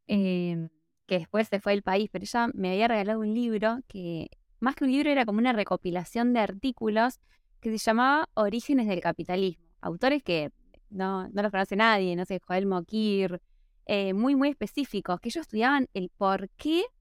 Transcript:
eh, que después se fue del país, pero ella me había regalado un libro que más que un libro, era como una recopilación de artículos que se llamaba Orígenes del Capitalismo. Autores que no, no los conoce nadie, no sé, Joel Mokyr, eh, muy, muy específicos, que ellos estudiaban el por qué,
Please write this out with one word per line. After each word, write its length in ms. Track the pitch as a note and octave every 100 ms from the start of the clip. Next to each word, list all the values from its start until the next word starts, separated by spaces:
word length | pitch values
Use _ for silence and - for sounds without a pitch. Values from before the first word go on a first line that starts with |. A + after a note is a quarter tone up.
| -
eh, 600 | G#3 F#3+ F3+ F3 E3+ D#3+ - _ _ -
que 140 | F#3
después 280 | D#3+ G#3+ A3
se 120 | G3
fue 120 | G3+
del 100 | G3+
país, 280 | G3+ F#3+ G#3+
pero 120 | F#3
ella 240 | G3+ A#3+ A#3
me 200 | - F#3
había 160 | F#3 A#3
regalado 320 | A3 G3 A3
un 120 | G#3+
libro 460 | A3 A#3+ G#3+ E3+ A#3+ -
que 420 | G3 F3 E3 - - _ _
más 120 | A#3+ C#4
que 80 |
un 80 | C4+
libro, 180 | C4+ D4
era 160 | C#4 A#3
como 140 | G#3
una 120 | B3
recopilación 800 | A3 G3 F#3 F#3 F3 E3 A#3 A#3+
de 80 | A#3+
artículos 800 | G3 G3 C4+ - A3 G#3+ A#3+ - _ _ _ _
que 100 | A3+
se 60 | A3
llamaba 540 | - A3+ C4 D4 E4
Orígenes 560 | - G#3 A#3 - C4+ G#3+
del 140 | F3+
Capitalismo. 600 | E3+ E3+ D#3+ F#3 F#3+ D#3+ _ _
Autores 400 | - E3+ F3 -
que 300 | - E3 D3 - _ - _
no, 400 | F#3+ F#3+ F#3+ F#3
no 140 | G3
los 80 | G#3
conoce 260 | F#3+ G3 G3
nadie, 400 | A3+ G#3 F#3 F3
no 80 |
sé, 160 | F3+ F#3
Joel 240 | - F#3
Mokyr, 800 | G3 F3+ E3+ G#3+ G#3+ G3 F#3+ F3+ - _ _ _
eh, 300 | - G3+ G3
muy, 200 | F#3+ B3+
muy 140 | C#4 C#4+
específicos, 720 | C#4 G#3 - C4+ G3+ F3 F3+
que 80 | A#3+
ellos 140 | E4
estudiaban 460 | D#4 G#3+ A#3+ C#4+ B3+
el 180 | G3 F3+ -
por 320 | G3 F#3+ F#3+ -
qué, 280 | D4 E4 A#4 _